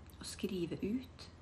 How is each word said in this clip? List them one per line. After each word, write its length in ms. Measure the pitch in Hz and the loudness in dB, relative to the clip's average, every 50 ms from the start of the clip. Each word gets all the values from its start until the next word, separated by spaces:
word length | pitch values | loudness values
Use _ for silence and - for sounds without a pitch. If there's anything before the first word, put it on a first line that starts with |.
| - - - - | -12 -12 -10 -8
og 80 | - | -6
skrive 560 | - - - - 202 202 180 170 156 143 - | -6 -4 0 0 2 4 4 4 4 2 2
ut 480 | - 190 214 262 262 - - - - - - - | 2 4 4 4 2 0 -10 -10 -12 -12 -12 -2